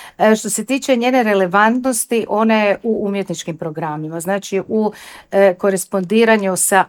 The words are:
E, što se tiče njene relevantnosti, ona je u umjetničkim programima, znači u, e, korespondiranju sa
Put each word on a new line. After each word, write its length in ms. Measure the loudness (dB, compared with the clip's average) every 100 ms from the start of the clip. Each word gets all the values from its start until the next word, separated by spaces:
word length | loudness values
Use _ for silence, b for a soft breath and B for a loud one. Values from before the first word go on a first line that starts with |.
| B B
E, 180 | 2 2
što 140 | 0
se 140 | -6
tiče 320 | -4 -4 0 0
njene 260 | 2 2
relevantnosti, 1040 | 2 2 2 2 2 2 -2 -4 -2 -4 -2
ona 260 | 0 2
je 220 | 2 2 0
u 240 | -2 -4 -2
umjetničkim 500 | -4 -6 -8 -8 -8
programima, 640 | -8 -6 -8 -8 -8 -8
znači 420 | -4 -4 -4 -6 -4
u, 240 | -2 -2 B B B B
e, 240 | 4 4
korespondiranju 1000 | 4 -2 -2 -4 -6 0 2 4 2 0 -2
sa 280 | 0 2